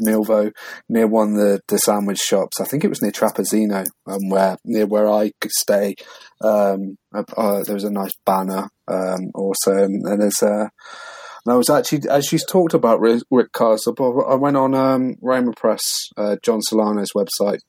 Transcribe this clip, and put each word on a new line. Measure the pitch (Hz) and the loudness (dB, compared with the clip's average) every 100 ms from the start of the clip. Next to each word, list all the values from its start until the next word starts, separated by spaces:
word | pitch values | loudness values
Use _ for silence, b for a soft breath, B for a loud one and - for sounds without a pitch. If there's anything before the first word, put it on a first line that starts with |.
Milvio, | 110 110 107 107 107 - B B B | 0 0 2 0 0 -4 B B B
near | 113 110 | 0 2
one | 110 107 | 2 2
of | 104 | 2
the, | 101 98 - | 2 0 0
the | 101 | -2
sandwich | - 104 101 95 | 0 0 -2 -4
shops. | - 101 - - | 0 0 0 -4
I | 98 | -4
think | 143 - | -2 -2
it | |
was | - | -2
near | 104 | -4
Trapezzino, | - 107 - 95 107 107 98 95 - - | 0 -2 -2 -2 0 0 0 -4 -6 -8
um, | 98 98 | -6 -2
where, | 98 95 92 | 2 2 0
near | 117 110 101 | -4 -2 0
where | 107 107 | 2 2
I | 107 107 - | 2 0 -4
could | 101 | -6
stay. | - - 101 101 98 B B B B | -4 0 0 0 -4 B B B B
Um, | 110 104 101 98 98 98 _ | 0 2 2 0 -6 -12 _
uh, | 104 - - | -10 -8 -2
uh, | 107 101 | -2 -2
there | 98 101 | -2 -4
was | |
a | 104 | -4
nice | 101 95 - - | -4 -6 -6 -2
banner, | 95 95 95 95 _ - | 0 0 -4 -8 _ -6
um, | 92 92 92 95 101 | -4 -2 -4 -6 -6
also. | 98 95 98 | -4 -2 0
And, | 98 98 98 - | 2 2 0 -2
and | 104 | 0
there's, | 101 - | 0 2
uh, | 107 104 107 - B B B B B B 117 | 0 0 -4 -8 B B B B B B 0
and | |
I | 123 | 2
was | 120 | 4
actually, | 147 - 151 139 | 2 2 -2 0
as | 143 143 | 0 2
you | 160 | -2
talked | - 190 165 156 | 0 2 2 2
about | 117 110 | 4 4
Rick, | 113 117 - | 4 2 2
Rick | 123 - | 2 2
Castle, | - 117 110 120 | 2 2 2 0
but | 120 131 | 0 0
I | 127 - 131 | 0 2 2
went | 143 139 | 2 2
on, | 135 135 | 2 2
um, | 135 131 127 - | 2 2 0 -4
Roma | 123 127 123 | -2 0 0
Press, | 110 110 104 - - - - | 0 0 0 -2 -6 -8 -4
uh, | 104 101 | -2 -2
John | - 110 | 0 0
Solano's | - 110 104 104 98 104 | 0 0 2 0 -2 -2
website. | 98 - 101 87 | -2 -2 -2 -2